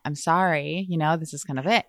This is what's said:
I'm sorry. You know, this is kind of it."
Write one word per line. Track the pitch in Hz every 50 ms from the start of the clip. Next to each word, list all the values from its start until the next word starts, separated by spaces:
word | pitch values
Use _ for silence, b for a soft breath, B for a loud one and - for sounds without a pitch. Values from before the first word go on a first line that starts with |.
| -
I'm | 151 147
sorry. | - - 170 165 180 190 180 160 143 143 151 160 185 190
You | 185 170
know, | 160 151 156 165
this | 160 160 - 147
is | 143 -
kind | - 135
of | 131 139
it." | 190 233 220 -